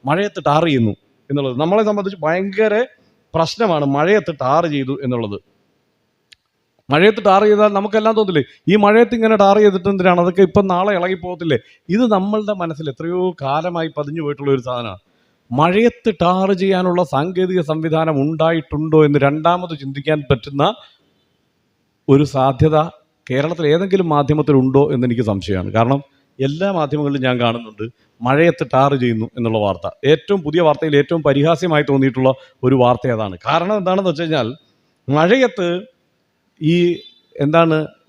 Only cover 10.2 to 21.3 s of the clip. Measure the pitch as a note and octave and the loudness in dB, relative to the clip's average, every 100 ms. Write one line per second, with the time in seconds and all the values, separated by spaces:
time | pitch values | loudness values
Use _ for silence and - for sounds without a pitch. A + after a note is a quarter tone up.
10.2 | F3 F3+ F#3 G3+ G3 F3+ G3 F#3+ F3 F#3+ | 2 2 2 2 0 0 0 -2 -2 -6
11.2 | F3+ F3 E3+ B2+ _ _ - G3+ B3 G3+ | -8 -8 -2 -2 _ _ -4 0 2 2
12.2 | G3 G#3+ G#3 G3+ E3+ C#3+ D#3 B2+ E3 F3+ | 0 -2 -4 -6 -6 -6 -10 -8 -6 -2
13.2 | F#3 E3+ C3+ D3 F3 F3 D#3+ - C#3+ D#3+ | -4 -4 -4 -4 -4 -6 -6 -6 -8 -6
14.2 | D3 C#3 C#3+ C3+ B2 B2 A2+ F#2 _ _ | -6 -4 -2 -2 -2 -8 -8 -12 _ _
15.2 | _ _ _ A#2+ E3 F#3+ A#3 - A#3 F#3 | _ _ _ 2 2 4 2 0 -6 0
16.2 | F3 F#3 F#3+ G3 G3 F#3 F#3 F3 F3 C3+ | 0 2 0 0 0 0 0 0 0 -2
17.2 | E3 F3+ F#3 F#3 D3+ D#3 D#3+ D#3+ D#3+ D3 | -2 -2 -2 -2 -2 -4 -2 0 0 0
18.2 | C#3+ D#3+ D#3+ E3 - D3 D#3 D#3 D3+ C#3+ | -2 0 0 0 -4 -6 2 4 4 4
19.2 | C#3 D3+ D#3+ F3+ F3 D#3 C3+ C#3 D3 D3+ | 2 2 0 -2 -4 -10 -10 -8 -4 -4
20.2 | C#3 B2+ D3 C#3 E3 A#3 - _ _ _ | 0 -2 -2 -2 -2 -2 -18 _ _ _
21.2 | _ | _